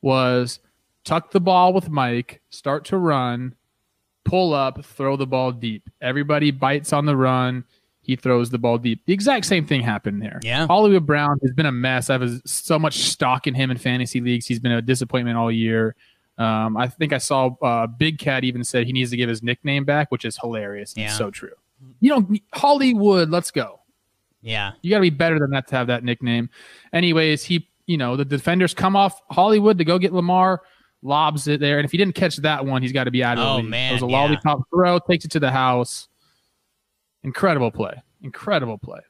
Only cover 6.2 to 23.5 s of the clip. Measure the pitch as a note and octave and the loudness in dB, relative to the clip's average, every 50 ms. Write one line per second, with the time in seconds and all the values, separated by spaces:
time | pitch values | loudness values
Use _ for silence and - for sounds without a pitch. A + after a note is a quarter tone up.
6.2 | C#3+ C#3+ D3+ D3 D3+ D3 C#3 C3+ C3+ C3+ C#3 D3 D3+ - - C#3+ D3 D3+ C#3+ C3 | -2 0 0 2 2 2 0 2 0 0 0 0 -2 0 0 0 2 2 2 4
7.2 | C3 B2+ B2+ B2+ B2+ B2+ B2+ B2+ B2 _ _ _ _ _ _ _ _ - - - | 4 2 2 2 0 -2 -2 -6 -8 _ _ _ _ _ _ _ _ -4 -4 -2
8.2 | - B2+ B2+ A#2+ A#2+ A#2 B2+ B2 A#2 A#2+ A#2 A#2+ A#2+ B2 A2+ - _ - F#3 G3 | 0 2 2 2 2 0 -2 -2 0 0 0 2 0 -2 -4 -2 _ -2 -2 0
9.2 | G3+ C4 C#4 A#3+ F#3+ - G3+ F3 D3+ D3+ D3+ C3+ A#2+ A#2 G#2+ G2+ _ G#2+ G2+ G2+ | 2 0 0 0 0 0 0 0 2 0 0 0 0 -2 -2 -2 _ -6 -6 -6
10.2 | G#2+ G#2+ - - - A2+ A#2+ C#3 D#3+ D#3 E3+ G3 G#3+ G#3 G3 F#3 D#3+ C#3+ D3 D3 | -8 -8 -10 -8 -6 -4 -2 -2 0 2 4 4 6 6 6 4 4 2 0 2
11.2 | D3 D3 C#3+ C#3 - C3 B2 C3+ D#3+ D3 B2+ A#2+ B2 C3 C3 B2+ A#2+ - C3+ C3 | 2 2 0 0 0 -2 0 2 0 0 0 0 0 0 0 0 0 0 0 0
12.2 | B2+ A#2+ A#2+ B2+ _ - - - - - E3+ D#3 D#3 D#3 - - - - - - | 0 -2 -4 -6 _ -8 -10 -8 -2 0 0 2 2 0 -2 -2 -4 -4 -2 0
13.2 | - B2+ B2+ C3 - D#3 B2+ C3 C3+ C3 B2+ B2 - C3 B2 B2+ B2+ A#2+ - B2+ | 0 0 0 0 -2 -4 -2 0 0 0 -2 -2 -2 -2 0 0 -2 -2 -4 -4
14.2 | A#2+ B2 B2 A#2+ A2 - B2 A#2 A#2 B2 A#2+ A#2 A2+ A#2+ C3 B2 C3 A2+ - B2+ | 0 0 -2 -2 -2 -4 -6 -2 0 0 0 0 2 0 0 0 -2 -4 -2 -2
15.2 | A#2+ A#2+ A#2 A#2 A#2 A#2 A2+ A2+ A2+ A2+ A2+ A2+ A2+ A2+ A2 _ _ _ _ _ | -2 -2 -2 0 0 0 0 0 0 0 2 2 0 0 -2 _ _ _ _ _
16.2 | _ _ _ - A2+ A#2 A2+ A2 A2 A2+ A2 G#2+ B2 B2+ - _ D#3 D3 D3 C3 | _ _ _ -2 0 0 2 2 0 0 0 -2 -2 -4 -2 _ -2 -2 -2 -2
17.2 | - - D3 C3+ C3 B2+ B2 _ D3+ B2+ A#2+ A#2 A#2 A2+ A#2 A#2+ D3 D#3+ D#3+ D3 | -2 0 0 0 0 0 -2 _ -2 0 0 0 -2 -4 -2 -2 -2 -2 -2 -2
18.2 | - C#3+ C3+ C3 B2+ B2+ A#2+ A#2+ A#2+ - - B2+ A#2+ A#2 B2 B2+ B2+ A#2+ B2 A#2+ | -2 -2 -2 0 0 -2 -2 -2 -6 -2 -2 -2 -2 0 0 -2 -2 -2 -2 -2
19.2 | B2 A#2 A#2 A2 A#2 A#2 B2 - _ D3 C#3 C#3+ C#3 C#3 C#3+ D3 D3+ - - A#2 | -2 -2 -2 -4 -2 -4 -4 -4 _ -2 -2 -2 0 0 0 0 0 0 -4 -6
20.2 | - A#2 - - - A#2 A#2 A2 G#2 G2+ G2+ G2+ G#2 - - A2 A2 G#2 G#2+ G#2+ | -6 -8 -8 -8 -8 -6 -6 -6 -8 -8 -10 -12 -14 -12 -10 -8 -6 -6 -4 -4
21.2 | A2+ G2+ G#2 - - - - _ _ _ _ _ C3+ C3 C3 _ G3+ C4+ D4 C4 | -6 -6 -8 -12 -18 -18 -20 _ _ _ _ _ -20 -20 -4 _ 2 4 4 4
22.2 | G3+ F3+ G#3 G#3 _ _ - - - C#4+ D4 C#4+ C4+ C4 A#3+ G#3+ G3+ G#3 G3 F#3 | 2 0 0 -4 _ _ -8 0 2 4 4 4 4 2 2 4 4 4 4 4
23.2 | E3+ D#3 E3 F3 E3+ - | 4 2 0 -2 -2 -2